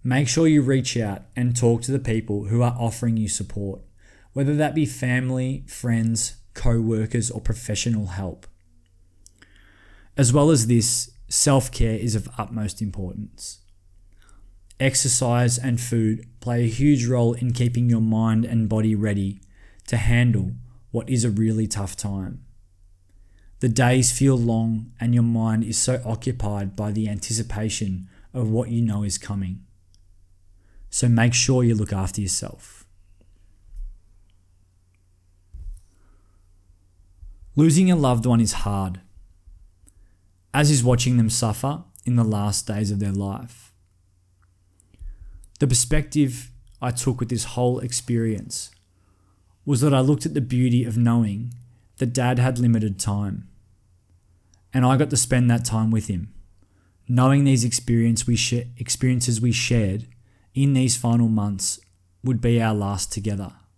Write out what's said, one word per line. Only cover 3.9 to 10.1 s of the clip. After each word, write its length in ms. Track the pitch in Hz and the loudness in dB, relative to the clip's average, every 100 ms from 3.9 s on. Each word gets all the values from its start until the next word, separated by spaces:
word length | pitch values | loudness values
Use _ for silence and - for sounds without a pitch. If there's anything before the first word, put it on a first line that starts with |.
| _ - - _ | _ -20 -20 _
whether 220 | 139 139 147 | -4 0 0
that 200 | 147 147 | 0 0
be 100 | 139 | -2
family, 800 | - 127 127 127 127 127 135 - | -2 -2 0 -2 -4 -4 -6 -10
friends, 680 | - 123 117 113 113 - - - | -8 -2 0 0 -2 -4 -10 -20
co-workers, 800 | - - 117 113 110 110 120 113 | 0 2 2 0 0 -2 -2 -4
or 100 | - | -4
professional 680 | - 110 - 104 123 110 98 | -4 -4 -4 -4 -2 -2 -4
help. 380 | 90 95 - - _ _ _ _ _ _ _ - _ - - - _ - - - | -6 -8 -10 -20 _ _ _ _ _ _ _ -20 _ -20 -20 -20 _ -20 -20 -10